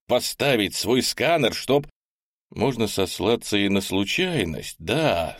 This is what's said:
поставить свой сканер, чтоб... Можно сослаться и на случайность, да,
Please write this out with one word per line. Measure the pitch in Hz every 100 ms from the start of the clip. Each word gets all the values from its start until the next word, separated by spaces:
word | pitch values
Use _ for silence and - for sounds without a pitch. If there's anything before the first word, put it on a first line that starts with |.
| -
поставить | 123 - - 135 123 95 -
свой | 92 127
сканер, | 117 - 131 170 117
чтоб... | - - 139 - _ _ _ _ _ _
Можно | 87 117 117 107
сослаться | - 92 - 92 117 - 104
и | 101
на | 98
случайность, | 95 95 101 - 185 160 85 76 - -
да, | 82 131 151 87 82 -